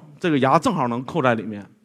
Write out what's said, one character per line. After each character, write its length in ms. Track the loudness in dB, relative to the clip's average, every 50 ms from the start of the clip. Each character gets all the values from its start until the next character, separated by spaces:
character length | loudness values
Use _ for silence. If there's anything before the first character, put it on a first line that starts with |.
| -10 -20 -12 -6
这 100 | -2 0
个 100 | 0 2
牙 180 | 4 4 4 4
正 160 | 2 2 -2
好 140 | -2 -2 -2
能 160 | -4 -4 -6
扣 160 | -6 -4 0
在 140 | 2 2 2
里 80 | 0 -2
面。 220 | -8 -10 -12 -14 -18 _ _